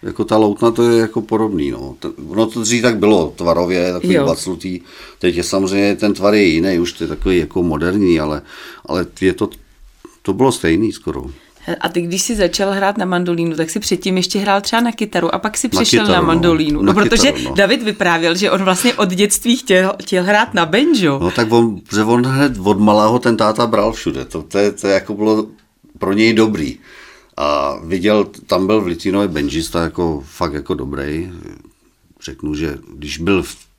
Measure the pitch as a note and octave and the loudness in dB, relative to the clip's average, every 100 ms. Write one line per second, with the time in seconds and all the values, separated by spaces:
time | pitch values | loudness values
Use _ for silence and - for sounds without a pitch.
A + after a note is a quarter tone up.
0 | - - G#2+ A2 A2 G2+ A#2 A#2 A#2+ A#2 | -10 -6 0 2 2 4 0 4 4 4
1 | A2+ A#2 G#2+ A2 A2 F#2+ C#2+ A#1 C2+ C2 | 2 -2 -2 -2 0 -2 -4 -6 -10 -12
2 | - - D#2 F#2 A2+ A2+ G#2+ A#2+ A#2+ A2 | -12 -12 -10 -2 -2 0 -2 0 2 2
3 | G#2 G#2 D#2+ E2+ E2+ E2+ F2 F2+ F2+ F2+ | 4 4 2 -2 0 2 2 0 0 -2
4 | F3+ F3 C#3 E2 - E2+ F#2 F2+ - - | 0 2 2 -2 -4 -8 -8 -10 -12 -20
5 | - - F2+ E2+ F2 F#2+ F#2+ G2 G2+ F#2+ | -20 -4 -2 -2 -2 -2 0 2 0 0
6 | G#2+ F#2+ G2 G#2+ G2 D#2+ F#2 F2+ F2 - | -2 0 2 4 4 2 0 0 -2 -4
7 | E2 D2+ F#2+ F2+ D#2 - F2 D#2 E2 G2 | -8 -4 0 0 0 -2 -2 -2 -2 0
8 | F#2+ D#2+ D2+ D2+ - - - - - E2+ | 2 2 0 -4 -8 -20 -20 -20 -6 -4
9 | F2 - F#2+ F2+ G#2 - _ _ - _ | -4 -2 -2 0 -4 -6 _ _ -20 _
10 | - _ - - C3+ B2 E2 E2 A2 G#2+ | -20 _ -6 2 2 2 0 2 0 -4
11 | - D#2 C2 C#2 _ _ - F3 - F3 | -8 -8 -10 -16 _ _ -10 -6 -4 -4
12 | E3+ F#3 - A3+ F3+ - G3 G3 G3 G#3 | -4 -4 -4 0 0 0 -2 0 -2 -2
13 | F#3 F3+ F3 E3+ E3+ D#3 D#3+ G#3+ G#3 F3 | -2 -2 0 -2 -2 -2 -4 -4 -4 -4
14 | F#3 F#3 F3+ G3+ G3+ G3 G3+ A3+ A#3+ A3 | 0 -2 0 -2 0 0 0 0 -2 -2
15 | G#3 F3+ E3 G3 G#3+ G#3+ B3 - G#3+ - | -4 -2 -2 -2 -4 -4 -2 0 2 2
16 | G#3+ F#3 D#3 E3+ E3+ D#3+ D#3 D3 G3 F#3 | 4 2 2 2 4 2 2 2 2 4
17 | G3+ A#3 C4+ - - - G3 C4 A3 G3+ | 4 4 2 0 -4 0 2 2 -2 -2
18 | F3+ E3 E3+ E3+ G3 F#3+ F#3+ F#3 B3 A#3+ | 0 2 0 0 0 0 0 2 0 0
19 | G3+ F3+ G3+ G#3 A#3 A#3+ - F#3 F#3+ G3 | -2 2 0 0 0 -2 2 2 2 -2
20 | - F#3 F3+ G#3 A3+ - E3 G3 D4+ C#4+ | -4 -2 2 2 2 0 0 2 2 2
21 | F3 C#3 E3+ - A2+ A#2 A#2 F#2+ - G2+ | 2 2 -2 0 2 4 2 0 -6 -2
22 | G#2+ A#2+ B2 C3+ C#3+ A#2 F#2+ G2 G#2+ G#2+ | 2 2 2 2 0 0 0 4 4 6
23 | G#2+ B2 B2 A2 G#2+ G#2+ A#2+ A#2+ A2+ A2+ | 4 2 2 2 2 2 0 2 0 -2
24 | - C2 B1+ E2+ D#2 G2 G2+ - G2 G2 | -6 -6 -8 -10 -6 0 0 0 0 0
25 | G2 G2+ G#2+ G#2+ G#2+ - _ _ _ - | 0 -2 0 0 -2 -8 _ _ _ -8
26 | F#2+ G2+ A2+ A2 A2 G2+ D2 - - - | -2 2 4 4 2 2 -6 -8 -18 -20
27 | - - _ - D2 D2 C#2+ C#2 E2 F#2 | -20 -20 _ -4 -2 0 -2 -6 -6 -2
28 | F#2+ G#2+ F#2+ - - F#2 F#2+ A2 F#2+ E2 | 2 2 0 -6 -4 0 2 2 0 -4
29 | G2 F#2+ G2+ D2+ C#2+ D2 D#2+ E2+ E2+ - | -2 0 0 -2 -4 -4 -4 -4 -4 -2
30 | F2 D2+ C#2 - E2+ D2 C#2+ D#2+ C2+ C#2 | -2 -2 -8 -8 -6 -6 -6 -6 -6 -8
31 | C#2+ D#2 F2+ E2+ - - - _ _ _ | -6 -6 -8 -12 -18 -20 -20 _ _ _
32 | _ _ - C2+ D2+ D2 D#2+ C#2 - - | _ _ -16 -12 -8 -6 -6 -6 -14 -16
33 | D2 D2+ E2+ F#2+ D#2+ - - | -14 -8 0 0 -2 -12 -20